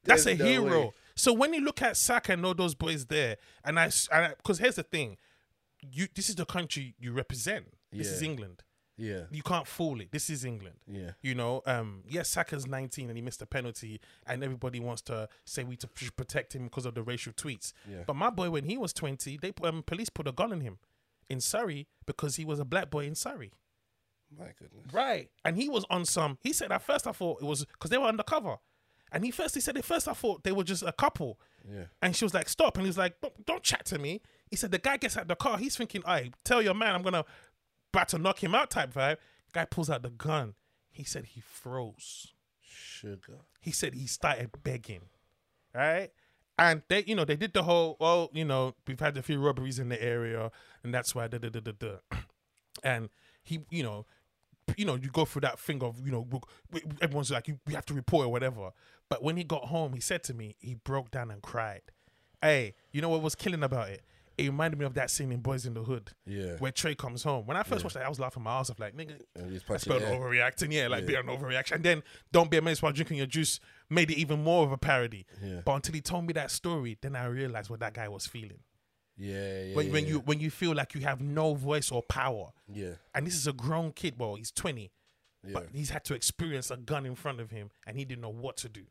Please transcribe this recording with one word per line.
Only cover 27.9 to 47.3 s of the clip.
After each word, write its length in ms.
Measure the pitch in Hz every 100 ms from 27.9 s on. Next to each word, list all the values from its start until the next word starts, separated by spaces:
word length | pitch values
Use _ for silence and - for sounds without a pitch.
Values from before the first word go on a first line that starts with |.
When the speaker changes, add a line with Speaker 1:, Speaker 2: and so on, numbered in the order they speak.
Speaker 1:
they 80 | 247
were 80 | 262
undercover. 520 | 220 - 311 196 107 _ _ _ _ _
And 120 | 165
he 60 | 240
first, 240 | 240 320
he 60 | 285
said, 160 | - 269
at 80 |
first 240 | - 339 302
I 60 |
thought 280 | - 233 185
they 80 | 196
were 120 | 196
just 180 | 180 185
a 80 | 175
couple. 460 | - 277 - 139 - _ _ 98
Speaker 2:
Yeah. 140 | 101 87 _
Speaker 1:
And 140 | 180 175
she 80 |
was 100 | 214
like, 140 | 185 -
"Stop." 280 | - 302 -
And 80 | 190
he 20 |
was 100 | 175
like, 220 | 180 -
"Don't, 260 | 277 - 208
don't 160 | 359
chat 220 | - - -
to 120 | 147
me." 200 | 143 196 - _ _
He 60 | 208
said, 160 | 208
the 60 | 180
guy 180 | 269 277
gets 200 | 254 226
out 120 | 175
the 80 | 180
car. 220 | 277 208
He's 180 | 262 -
thinking, 260 | 226 202
"All 80 | 170
right, 200 | 170 123 -
tell 160 | - 240
your 140 | 214
man 180 | 196 220
I'm 80 | 180
gonna," 220 | 185 175 151 - - _ _ _ _
about 140 | 190 -
to 100 | 165
knock 240 | 185 190
him 100 | 175
out 140 | 220 294
type 240 | - 135
vibe. 260 | 139 139 156 _ _ _
Guy 120 | 170
pulls 240 | 165 - 156
out 140 | 139
the 80 | 123
gun. 460 | 117 151 156 113 101 _ _ _
He 140 | -
said 200 | 139 - 120
he 140 | 120
froze. 960 | - - 127 131 113 113 - - - _ _ _
Speaker 2:
Sugar. 800 | - - - - 104 95 - - _ _
Speaker 1:
He 100 | -
said 240 | - 170
he 120 | 127 131
started 420 | - 156 123 117 -
begging. 440 | 139 120 113 95 92 _ _ _ _ _ _
Right? 360 | 123 147 170 196 _ _ _ _ -
And 240 | 170 156 -
they, 160 | 196 185
you 80 |
know, 100 | 214
they 120 | 151